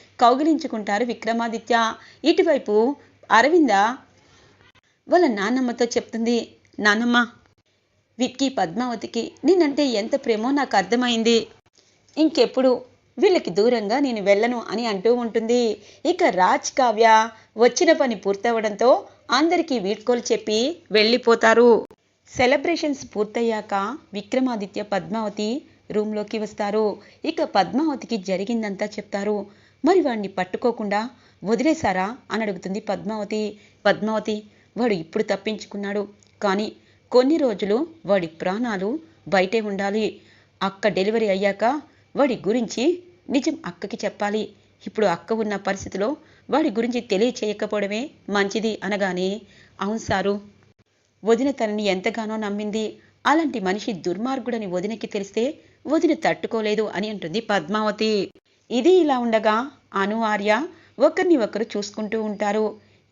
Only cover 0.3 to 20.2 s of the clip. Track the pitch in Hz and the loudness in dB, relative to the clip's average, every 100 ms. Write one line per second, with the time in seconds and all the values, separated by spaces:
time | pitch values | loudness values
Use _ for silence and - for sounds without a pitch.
0.3 | 262 311 320 262 226 202 202 240 226 220 | 4 2 0 -2 -6 -4 -2 -2 -4 -4
1.3 | 233 233 220 - 233 220 - - - 294 | -4 -4 -6 0 0 0 -4 -16 -2 2
2.3 | 330 330 277 - 208 233 285 - _ - | 4 4 2 2 2 2 -2 -12 _ 2
3.3 | 214 254 349 277 196 214 269 - _ _ | 4 6 6 4 4 2 -2 -14 _ _
4.3 | _ _ _ _ _ _ _ - 339 320 | _ _ _ _ _ _ _ 2 4 4
5.3 | 202 202 254 247 233 240 240 - 226 226 | 2 0 0 0 0 0 -2 -4 -2 0
6.3 | 233 - - _ - 208 208 240 240 240 | 0 -2 -12 _ -2 2 2 2 2 0
7.3 | - _ _ _ _ _ _ _ - 247 | -4 _ _ _ _ _ _ _ -4 -4
8.3 | - 269 262 175 185 247 226 226 233 226 | -2 -4 -2 -4 -4 -6 -6 -8 -6 -6
9.3 | - 269 370 294 277 285 214 220 277 - | -2 2 4 4 2 0 0 -2 -2 0
10.3 | 208 240 285 254 208 185 240 247 226 226 | 0 0 0 0 0 0 0 0 2 4
11.3 | 226 - - _ _ _ _ _ - 311 | 2 0 -10 _ _ _ _ _ 0 2
12.3 | - 233 254 262 247 - _ _ - 403 | 4 2 4 2 2 -4 _ _ 0 2
13.3 | 349 - 180 226 240 202 262 285 220 190 | 2 0 2 2 2 0 0 0 0 4
14.3 | 202 240 240 - 220 233 196 226 247 233 | 4 2 -2 -4 -4 -2 0 2 2 0
15.3 | 226 220 247 233 208 - - - 359 320 | -2 2 2 2 -2 -10 -6 -2 2 2
16.3 | 180 185 277 - - 247 214 226 220 226 | 4 2 2 -2 0 2 4 6 6 4
17.3 | - _ 214 240 240 330 311 269 196 196 | -4 _ 2 2 4 4 4 2 0 -2
18.3 | 196 233 226 214 202 240 370 - - - | -2 0 0 -2 2 4 4 0 -16 -2
19.3 | 254 330 349 330 247 190 214 240 247 | 0 2 2 0 -2 -2 -4 -2 -2